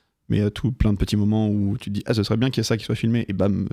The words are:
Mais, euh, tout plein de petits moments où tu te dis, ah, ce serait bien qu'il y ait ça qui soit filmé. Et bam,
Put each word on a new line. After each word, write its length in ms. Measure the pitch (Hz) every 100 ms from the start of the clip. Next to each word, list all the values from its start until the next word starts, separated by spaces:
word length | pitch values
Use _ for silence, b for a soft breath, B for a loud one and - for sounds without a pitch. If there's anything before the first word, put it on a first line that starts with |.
| b _ -
Mais, 100 | 107
euh, 80 | 104
tout 240 | - 113
plein 200 | 123 110
de 40 | 101
petits 180 | - 107
moments 320 | 104 110 107
où 260 | 104 98 101
tu 140 | 101
te 40 |
dis, 80 | 101 -
ah, 80 |
ce 80 | 110
serait 160 | 101 110
bien 100 | 131
qu'il 100 | 120
y 40 |
ait 20 |
ça 140 | 107 113
qui 60 | -
soit 80 |
filmé. 320 | 120 117 117 -
Et 60 |
bam, 340 | 95 101 95 95